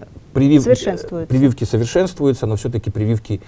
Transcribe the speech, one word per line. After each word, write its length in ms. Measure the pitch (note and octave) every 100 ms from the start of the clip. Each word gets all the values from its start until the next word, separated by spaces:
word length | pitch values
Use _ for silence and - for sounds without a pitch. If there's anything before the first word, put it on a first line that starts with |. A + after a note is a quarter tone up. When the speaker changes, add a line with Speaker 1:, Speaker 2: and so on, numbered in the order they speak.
| - - -
Speaker 1:
привив-, 280 | C3+ C3+ D3
Speaker 2:
совершенствуются? 680 | B2+ - - F3+ - E3+ D#3+
Speaker 1:
прививки 360 | C3 C3+ A#2
совершенствуются, 840 | A2 A2+ A#2 F3 F#3 - D3 B2+ G#2+
но 100 | G#2+
всё-таки 340 | B2+ A#2+ G#2+
прививки 500 | G#2 G#2+ A2+ - G2+